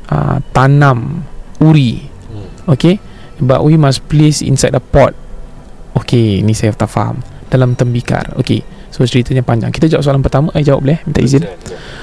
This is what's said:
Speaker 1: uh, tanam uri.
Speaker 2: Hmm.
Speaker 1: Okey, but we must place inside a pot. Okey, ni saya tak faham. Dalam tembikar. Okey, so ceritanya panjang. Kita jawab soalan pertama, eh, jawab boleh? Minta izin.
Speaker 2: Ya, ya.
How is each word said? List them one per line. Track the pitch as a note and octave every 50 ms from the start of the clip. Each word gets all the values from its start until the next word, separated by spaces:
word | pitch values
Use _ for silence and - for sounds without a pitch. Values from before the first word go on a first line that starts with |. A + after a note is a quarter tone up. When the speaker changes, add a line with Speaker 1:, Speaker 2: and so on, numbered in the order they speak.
| - -
Speaker 1:
uh, | - - - - - B2+ - -
tanam | - B2 C3 C3+ C#3+ C#3+ D3 C#3 B2+ A#2 A2+ C#3 D#3+ F3 D3+ - - - - - - -
uri. | D#3 D#3 D#3 D3+ C3 A2+ - - - - - - - -
Speaker 2:
Hmm. | G#2+ G2+ G2+ - - - - F#3 C3+
Speaker 1:
Okey, | - - E3+ F#3+ G3+ - - - - - - - -
but | C#3 B2+ C3 D3+
we | - D3+ D#3+ D#3+
must | D3+ C3+ B2+ - - -
place | D3+ D3+ D#3 D3+ C#3+ -
inside | - A#2+ C3+ C3+ - - -
a | B2+
pot. | - - - C#3+ B2+ - - - - - - - - - - - - - - - - - -
Okey, | - - - C3+ A#2+ A2+ G#2+ G2 F#2+
ni | G#2 G#2+
saya | A2 - A#2 G#2+ G#2
tak | - A2 G#2+
faham. | - A2 A2 A#2 A#2+ B2+ - - - - -
Dalam | - - B2+ B2+ B2 B2 -
tembikar. | B2+ B2 A#2+ A#2+ - - - - - - -
Okey, | - - - - - - - - - - -
so | - - C3+
ceritanya | B2 - B2+ A#2+ - C3 B2+ B2
panjang. | - A#2+ A2+ - A2+
Kita | - - E3
jawab | D#3+ D#3+ -
soalan | C#3+ C#3+ C#3 C3+ C3+
pertama, | - - C3+ D3+ F3+ -
eh, | D#3 C#3+
jawab | C#3+ C#3 -
boleh? | C3+ C3+ E3+ - -
Minta | D#3 - -
izin. | - B2+ C#3 D3 E3+
Speaker 2:
Ya, | - -
ya. | - - - - - - - - -